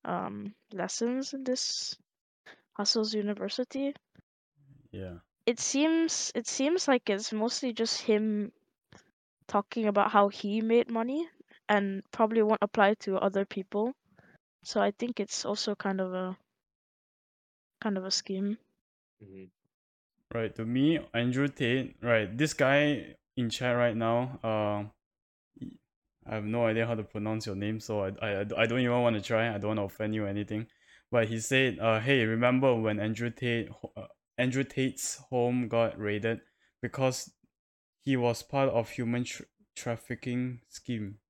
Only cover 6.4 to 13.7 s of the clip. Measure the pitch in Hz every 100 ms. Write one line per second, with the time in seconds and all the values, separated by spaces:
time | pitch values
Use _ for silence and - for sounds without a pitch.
6.4 | 226 - 269 359 - 247 - 202 220 214
7.4 | 226 - 254 220 226 - - 214 220 208
8.4 | 202 _ _ _ _ - _ _ _ _
9.4 | - 202 - 233 214 202 208 214 202 -
10.4 | 202 214 220 233 233 226 233 294 330 _
11.4 | - - - 208 196 196 - - 220 226
12.4 | 214 220 208 - 202 214 - 190 196 196
13.4 | 196 202 185